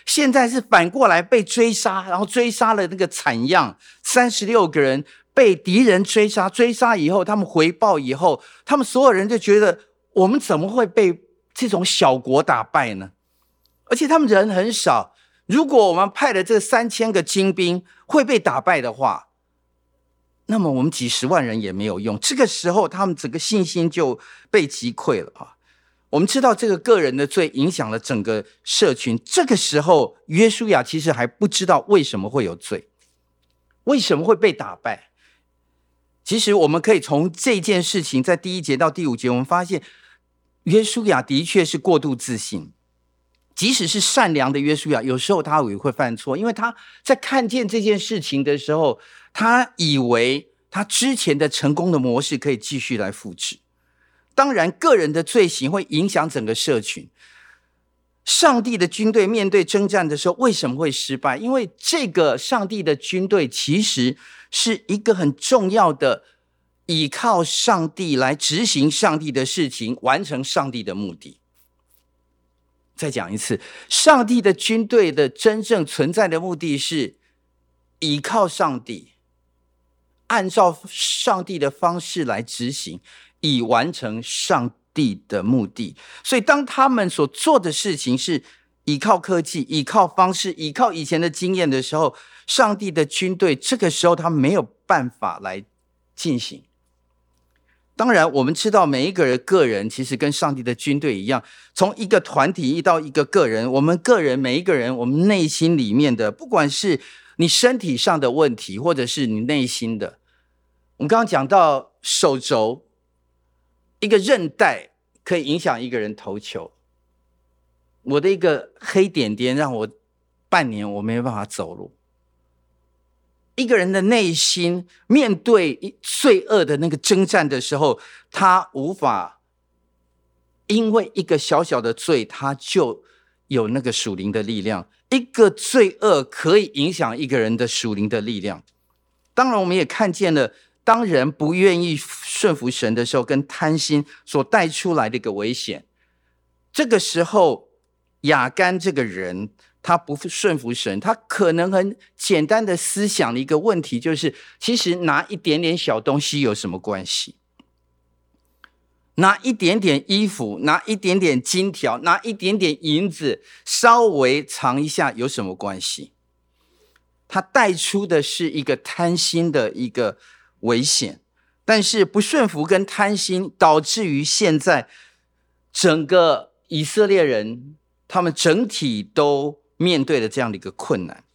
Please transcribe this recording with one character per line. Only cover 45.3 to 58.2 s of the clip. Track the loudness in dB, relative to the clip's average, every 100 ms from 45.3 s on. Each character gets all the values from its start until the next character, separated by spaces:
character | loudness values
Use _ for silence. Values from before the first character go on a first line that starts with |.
候 | -2
他 | 0 0
也 | 0 -2
会 | -4
犯 | -2 -4 -4
错， | -6 -4
因 |
为 | -4
他 | -4 -6 -8 -18 -6
在 | 0
看 | 0 0 -2 0
见 | -2 -2
这 | 0
件 | 0 0
事 | -2 -6
情 | -4 -2
的 | -2 -2
时 | -2
候， | 0 0 -2 -10 -20 _
他 | -2 2 2 0 -2
以 | 0 2
为 | 2 4 2 0 -6 _ _
他 | -8
之 | -4 -2 0
前 | 0 0 2
的 | 0
成 | 4 2
功 | 4 2
的 | 2
模 | 2 0
式 | 0 -2
可 | -2
以 | -4
继 | -4 -6
续 | -4 -4
来 | -4
复 | -8 -14
制。 | -10 -10 -10 _ _ _ _ _ _ _
当 | 0 0
然， | 2 0
个 | 0 2 4
人 | 2
的 | -2
罪 | 0 2 2
行 | 0 -4
会 | -4 -2
影 | -2 0
响 | -2 -2
整 | -4
个 | -4
社 | -2 -2 -2
群。 | -4 -10 -16 _ _ _ _ _ _ _ _ _ _ _